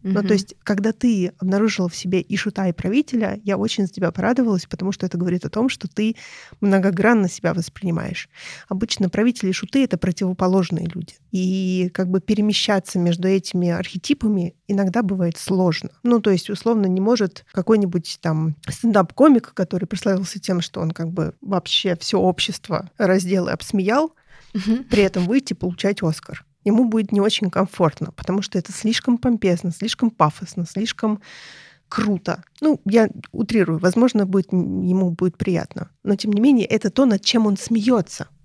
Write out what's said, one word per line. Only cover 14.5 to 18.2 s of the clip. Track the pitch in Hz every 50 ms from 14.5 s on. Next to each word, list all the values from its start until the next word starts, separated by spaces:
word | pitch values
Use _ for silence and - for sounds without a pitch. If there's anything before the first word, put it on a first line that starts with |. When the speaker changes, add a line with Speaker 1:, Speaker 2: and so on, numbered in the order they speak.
| - _ _ -
Speaker 1:
иногда | 202 196 196 185 175 233 226
бывает | 185 202 185 180 170 170
сложно. | - - - 196 185 185 175 160 - - - _ _ -
Ну, | 240 240 226
то | - 214
есть, | 190 170 - -
условно, | 208 - - 226 233 214 196
не | 185 185 190
может | 190 220 247 240 208 180 - - - _ -
какой-нибудь | 190 175 - 220 214 202 180 170 180 165 - - -